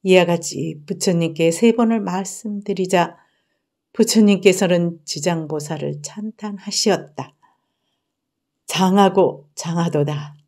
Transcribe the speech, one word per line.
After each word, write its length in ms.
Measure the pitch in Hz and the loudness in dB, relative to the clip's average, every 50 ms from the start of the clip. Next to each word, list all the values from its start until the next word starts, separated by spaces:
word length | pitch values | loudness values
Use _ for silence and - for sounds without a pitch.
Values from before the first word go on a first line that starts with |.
| - | 4
이와 200 | 190 185 185 175 | 6 6 6 6
같이 540 | 175 170 165 - - - 139 151 165 151 - - | 4 0 -2 -4 -8 -10 -8 -8 -8 -10 -12 -12
부처님께 640 | - 190 175 - 196 175 170 170 160 156 156 165 165 | -12 -10 -4 -2 0 0 0 0 -2 -2 0 0 0
세 220 | 165 - 233 233 | 2 4 2 4
번을 280 | 226 233 233 226 226 226 | 4 4 0 0 0 -2
말씀드리자 1160 | 202 180 180 185 196 185 - - - 214 208 202 202 202 196 196 185 180 190 175 175 170 - _ _ _ _ _ _ _ _ _ _ _ _ _ _ _ | -2 -4 -6 -6 -6 -8 -12 -12 -12 -10 -10 -8 -8 -6 -4 -4 -2 0 2 2 2 0 -2 _ _ _ _ _ _ _ _ _ _ _ _ _ _ _
부처님께서는 1080 | _ - 220 226 - 226 214 202 202 185 190 196 185 185 202 175 180 175 170 170 170 165 _ | _ 0 0 2 4 4 6 6 4 6 4 4 4 4 2 2 2 2 0 -2 -4 -8 _
지장보살을 960 | - - 151 147 180 170 165 156 147 156 151 147 - 160 147 147 143 147 147 | -12 -10 -4 -2 -2 -2 -2 -4 -6 -8 -8 -6 -6 -8 -6 -6 -8 -8 -8
찬탄하시었다. 1300 | 147 - - 208 208 220 - _ 214 208 202 185 - 208 - - - 220 185 - - - _ - - - _ _ _ _ _ _ _ _ _ _ _ _ _ _ _ _ _ _ _ _ _ _ _ _ _ _ _ | -12 -14 -12 -12 -12 -12 -12 _ -12 -12 -12 -12 -12 -8 -6 -2 0 0 0 0 -4 -12 _ -14 -14 -14 _ _ _ _ _ _ _ _ _ _ _ _ _ _ _ _ _ _ _ _ _ _ _ _ _ _ _
"장하고 840 | - - 170 190 185 185 202 196 185 190 196 180 127 - - - _ _ | -8 -2 0 2 4 4 4 4 4 4 4 2 2 0 -6 -18 _ _
장하도다. 800 | - - 170 165 170 170 170 - 147 143 147 147 - - - - _ _ | -12 -8 -6 -4 -2 -2 -2 0 -2 -2 -2 -4 -8 -10 -14 -18 _ _